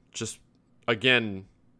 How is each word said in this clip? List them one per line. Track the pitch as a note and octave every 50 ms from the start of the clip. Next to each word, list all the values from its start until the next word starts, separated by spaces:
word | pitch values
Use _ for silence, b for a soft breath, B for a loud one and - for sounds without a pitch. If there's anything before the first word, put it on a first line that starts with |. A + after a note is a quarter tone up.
| _ _ -
just, | - A2+ G#2 - - _ _ _ _ _ _ _ _ _
again, | - A#2+ G#2 A#2 B2+ B2+ A#2+ A2+ G#2 G2 F#2+ F#2+ - _ _ _ _ _